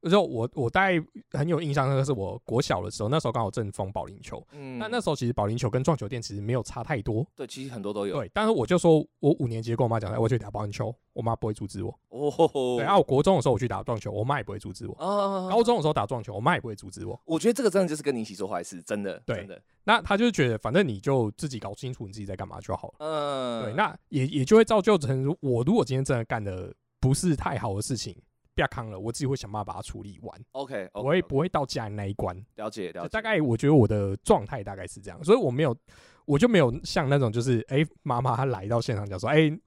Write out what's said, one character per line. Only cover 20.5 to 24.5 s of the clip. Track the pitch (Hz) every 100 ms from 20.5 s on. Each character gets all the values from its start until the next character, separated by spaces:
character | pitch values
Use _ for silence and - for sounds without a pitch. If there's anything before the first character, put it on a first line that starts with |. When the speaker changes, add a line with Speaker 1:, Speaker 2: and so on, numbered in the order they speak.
| 110
Speaker 1:
反 | 110
正 | 113 101
你 | 101
就 | 143 135 110
自 | - 156
己 | 127
搞 | 101
清 | 104 127
楚 | 123 104
你 |
自 | 107
己 | 98
在 |
干 | 95 95
嘛 | -
就 | - 95
好 | -
了。 | _
Speaker 2:
嗯。 | 151 156 147 135 127 117
Speaker 1:
对， | 113
那 | 123 202 156 _
也， | 143 131
也 | 147
就 | 131